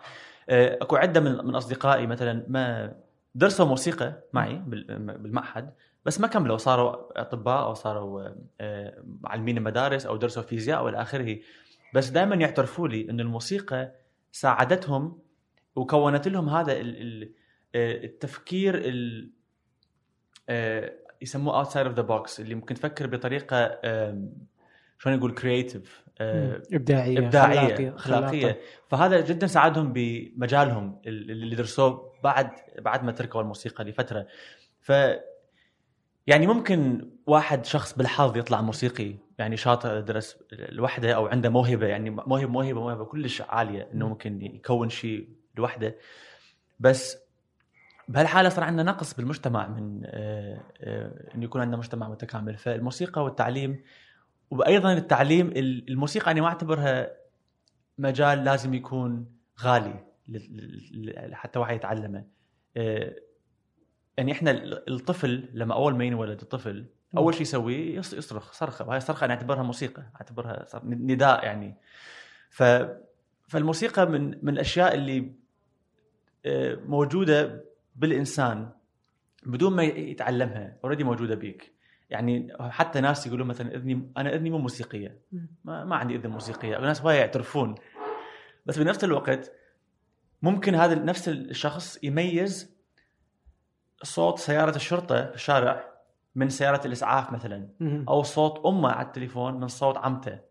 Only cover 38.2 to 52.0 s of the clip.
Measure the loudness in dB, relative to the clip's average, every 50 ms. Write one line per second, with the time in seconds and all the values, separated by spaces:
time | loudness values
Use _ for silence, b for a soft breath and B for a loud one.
38.2 | 4 4 4 0 0 0 2 2 2 0 -2 0 -2 -2 -2 -2 -6 -6 -8 -12
39.2 | _ _ _ _ -4 -4 -4 -2 4 4 4 4 2 -2 -4 -4 -4 -2 -4 -4
40.2 | -4 -6 -12 _ -20 _ -16 -14 -14 -12 -4 -2 -2 -2 -2 0 2 2 2 2
41.2 | 2 2 2 2 2 4 4 4 4 4 2 2 2 0 0 0 -4 -4 -6 -6
42.2 | -2 0 0 0 0 0 0 -2 0 -2 -2 -4 -4 -4 -6 -6 -8 -8 -8 -6
43.2 | -6 -6 -6 -6 -8 -4 -2 -2 0 0 -2 -8 -8 -8 -4 -4 -4 -4 -4 -6
44.2 | -8 -8 -8 -8 -8 -10 -12 -14 -4 0 0 0 0 -2 -4 -6 -8 -6 -6 -6
45.2 | -10 -12 -18 _ _ _ _ -4 -4 -4 -2 -2 -4 -4 -4 B B B B B
46.2 | B B B B B B B B _ _ _ _ 6 6 6 6 0 -8 -10 -14
47.2 | _ _ _ _ _ _ _ _ _ _ _ b b b b b b -2 4 4
48.2 | 4 6 6 6 6 6 4 2 0 0 0 0 2 0 0 -2 -4 -10 -6 -6
49.2 | -4 -4 -4 -4 -4 -2 -2 -2 -2 -4 -6 -8 -8 -8 -8 -10 -10 -10 -10 -8
50.2 | -8 -6 -6 -8 -8 -10 -12 -14 -16 -18 -20 _ -10 -8 -8 -8 -8 -10 -12 -16
51.2 | -20 -14 -10 -8 -8 -4 -2 -2 -2 -2 -2 -4 -6 -8 -8 -8